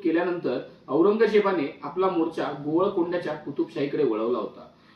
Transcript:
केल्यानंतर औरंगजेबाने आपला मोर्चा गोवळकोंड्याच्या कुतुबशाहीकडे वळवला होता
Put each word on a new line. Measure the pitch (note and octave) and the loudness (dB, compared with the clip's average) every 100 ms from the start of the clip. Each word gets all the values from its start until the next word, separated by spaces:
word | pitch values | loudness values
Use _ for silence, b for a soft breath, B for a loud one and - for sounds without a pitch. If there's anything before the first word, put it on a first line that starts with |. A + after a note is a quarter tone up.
केल्यानंतर | E3 E3 F3 F3 D3 C3+ - B B | 0 0 0 -2 -4 -4 -8 B B
औरंगजेबाने | C#3+ G3+ A3 A3 G#3 F#3+ E3+ C#3 - | 4 4 6 4 4 4 2 -2 -6
आपला | C#3 F3+ F#3+ | -8 0 0
मोर्चा | F3 D#3+ - D3 D3 | 2 -2 -2 -6 -6
गोवळकोंड्याच्या | C#3+ E3 G3 F#3+ E3+ F3 D#3 | -2 0 2 0 -2 -2 -4
कुतुबशाहीकडे | D3+ C#3+ C#3 D#3+ D#3 C#3 - | -8 -6 -4 -4 -4 -2 0
वळवला | C3 A2 A2+ A#2+ | 0 0 0 -2
होता | - - - _ b | -4 -10 -20 _ b